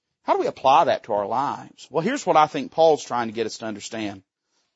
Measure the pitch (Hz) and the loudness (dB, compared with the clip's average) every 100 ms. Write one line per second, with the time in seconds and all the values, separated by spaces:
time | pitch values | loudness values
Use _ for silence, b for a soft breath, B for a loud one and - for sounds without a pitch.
0 | _ _ - 381 320 - 131 143 147 107 | _ _ -2 0 -2 0 4 4 4 0
1 | - 104 101 117 139 107 127 - - 143 | -2 -4 -2 -4 -4 -6 -12 -20 -8 -4
2 | 170 277 - 156 151 151 127 - 160 147 | -2 -2 2 4 4 0 -6 2 4 2
3 | - 120 117 110 107 - 113 104 - 113 | -2 -6 -4 -4 -6 -6 -10 -12 -12 -8
4 | 104 98 _ _ _ _ _ | -8 -10 _ _ _ _ _